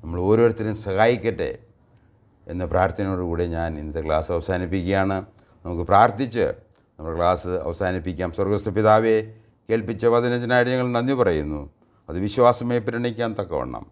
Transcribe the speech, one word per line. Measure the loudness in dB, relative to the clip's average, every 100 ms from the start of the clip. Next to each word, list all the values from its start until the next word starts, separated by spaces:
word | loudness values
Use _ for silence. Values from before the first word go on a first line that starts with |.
നമ്മൾ | -6 -2
ഓരോരുത്തരെയും | 2 6 4 2 -4 -6
സഹായിക്കട്ടെ | -4 2 4 4 -2 -4 -6 -8 _ _ _ _ _ _ _ _ -12
എന്ന | -8 -2
പ്രാർത്ഥനയോടുകൂടി | 2 2 0 -4 -2 -4 -2 -2
ഞാൻ | -2 -4 -6
ഇന്നത്തെ | -8 -6
ക്ലാസ് | -2 -2 0
അവസാനിപ്പിക്കുകയാണ്. | -4 -2 -4 -2 -2 0 2 2 -2 -8 _ _ _ -8
നമുക്ക് | -6
പ്രാർത്ഥിച്ച് | 2 6 6 4 -4 0 -2 -2 _ _ _ -14
നമ്മുടെ | -8 -2
ക്ലാസ് | 0 0 -2
അവസാനിപ്പിക്കാം. | -6 -6 -4 -4 -4 -6 -6 -6
സ്വർഗ്ഗസ്ഥ | -4 -2 -2 -2
പിതാവേ, | 2 6 6 6 2 0 -16 _ _ -4
കേൾപ്പിച്ച | -2 -2 0 2
വചനത്തിനായിട്ട് | 2 2 -2 0 2 2
ഞങ്ങൾ | 0 0
നന്ദി | 0 0
പറയുന്നു. | 2 2 2 -2 -6 -10 _ _ _ -10
അത് | -4
വിശ്വാസമേ | -4 4 4 4 -2 -2
പരിണമിക്കാൻ | -4 -4 -4 -4 -4 -4
തക്കവണ്ണം | -6 -6 -6 -10 -14